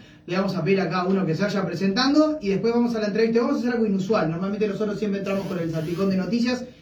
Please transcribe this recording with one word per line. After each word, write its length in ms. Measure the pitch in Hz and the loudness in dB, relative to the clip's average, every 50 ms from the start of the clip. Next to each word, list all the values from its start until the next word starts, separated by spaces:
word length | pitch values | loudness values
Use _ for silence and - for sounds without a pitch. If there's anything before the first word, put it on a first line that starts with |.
| - - - - - | -20 -20 -20 -18 -10
Le 100 | 170 175 | -6 -2
vamos 200 | 190 196 190 - | -2 -2 -2 -2
a 80 | 175 156 | -2 0
pedir 180 | 185 196 190 | 2 2 2
a 80 | 180 165 | 0 0
cada 160 | 175 185 180 | -2 -2 0
uno 200 | 190 196 190 175 | 0 0 0 0
que 80 | 160 156 | 0 0
se 100 | 147 196 | 0 0
vaya 220 | - 202 196 180 | 0 0 0 -2
presentando 720 | 160 - 160 196 196 196 233 262 277 294 302 311 302 302 - | -2 -4 -2 -2 0 2 2 2 4 6 4 4 4 2 -2
y 80 | 202 196 | -2 0
después 240 | 190 185 - 226 233 | 0 0 2 2 2
vamos 220 | 240 240 226 226 | 2 2 0 0
a 40 | 220 | -2
la 80 | 214 208 | -2 -2
entrevista. 340 | 196 214 226 226 226 233 | 0 2 2 2 4 2
Vamos 140 | 247 285 277 | 2 2 0
a 40 | 226 | 0
hacer 120 | 226 247 | 0 0
algo 140 | 240 226 226 | 0 2 2
inusual. 440 | 208 196 190 185 202 220 196 170 156 | 2 2 0 0 0 2 2 2 0
Normalmente 380 | 165 165 185 196 208 208 214 208 | -2 -2 -2 -4 -2 -2 -2 -2
nosotros 320 | 190 185 214 208 208 - | -2 -2 -2 -2 -2 -2
siempre 200 | 220 202 196 196 | -2 -2 -2 -2
entramos 260 | 185 196 196 196 185 - | -2 -2 -2 -2 -2 -2
con 100 | 180 175 | -4 -4
el 140 | 165 160 | -4 -2
salpicón 380 | 151 160 156 165 170 165 196 196 | -2 -2 -2 -2 -2 0 0 0
de 80 | 190 190 | 0 0
noticias 480 | 185 170 226 240 233 247 254 233 - - - - | 0 0 0 0 2 0 0 -2 -4 -10 -16 -20